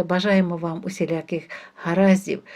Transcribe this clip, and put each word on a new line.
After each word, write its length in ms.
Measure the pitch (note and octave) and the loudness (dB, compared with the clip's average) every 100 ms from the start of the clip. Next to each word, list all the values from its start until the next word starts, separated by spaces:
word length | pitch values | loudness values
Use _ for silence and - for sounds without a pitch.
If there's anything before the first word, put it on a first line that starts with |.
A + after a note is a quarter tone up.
Бажаємо 520 | E3+ F3+ G3+ F#3+ F3+ E3+ | 0 0 2 2 2 -2
вам 260 | E3 E3 | -6 -6
усіляких 580 | F#3+ - D#3+ E3 - E3 - - - - | -8 -4 -4 -4 -6 -10 -10 -16 -20 -10
гараздів, 600 | E3+ F3 G3 F#3+ E3 C#3+ - | -2 4 4 4 2 -8 -10